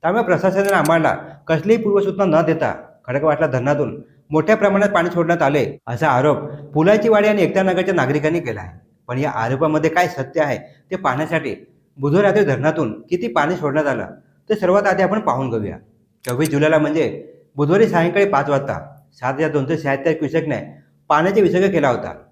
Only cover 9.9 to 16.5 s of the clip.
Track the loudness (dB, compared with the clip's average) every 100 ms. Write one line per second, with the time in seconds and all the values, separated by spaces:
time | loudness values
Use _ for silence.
9.9 | 2 0 -2 -6 -2 -2 -2 -8 -20 _
10.9 | -4 -2 -2 -2 -4 -4 -10 -14 _ _
11.9 | -6 0 2 4 2 2 2 0 0 -4
12.9 | -6 -6 -4 -2 -2 0 -2 -2 -2 -2
13.9 | -2 -6 -14 _ _ _ -2 2 2 2
14.9 | 0 0 0 -2 -2 -2 -4 -6 -10 _
15.9 | _ _ _ -10 -4 -2